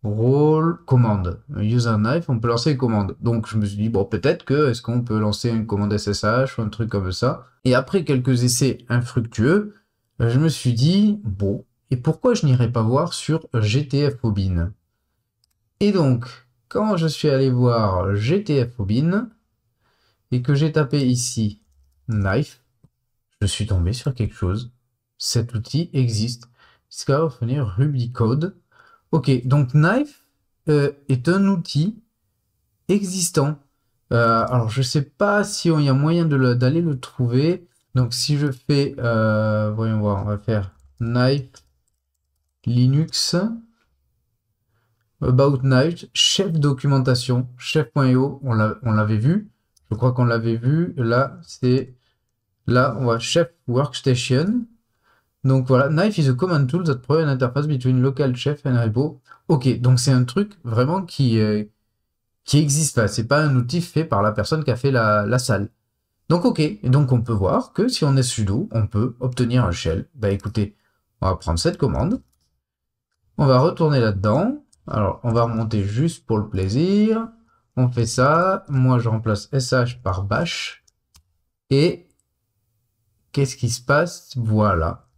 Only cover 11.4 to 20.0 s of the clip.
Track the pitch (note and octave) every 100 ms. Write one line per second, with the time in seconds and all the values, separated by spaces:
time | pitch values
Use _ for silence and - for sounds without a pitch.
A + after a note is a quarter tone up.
11.4 | G2+ G2+ - _ _ C3 C#3 D#3+ B3+ A3+
12.4 | D3 B2+ A#2+ A#2+ A2 C3 E3+ - - D#3+
13.4 | - A#2+ G#2 B2 D3 C#3 C#3+ B2 A#2 G2+
14.4 | F#2+ F2+ E2+ - _ _ _ _ _ _
15.4 | _ _ _ _ G3+ F#3+ C#3+ B2 A#2+ -
16.4 | _ _ _ - A3 F#3 D#3+ D3 D3+ C3+
17.4 | C3+ B2 B2 A#2 G#2+ F#2 F#2+ G2+ A2 F#3+
18.4 | G#3 C#3+ A#2+ - G2 A2 D#3+ G3 B3 _
19.4 | _ _ _ _ _ _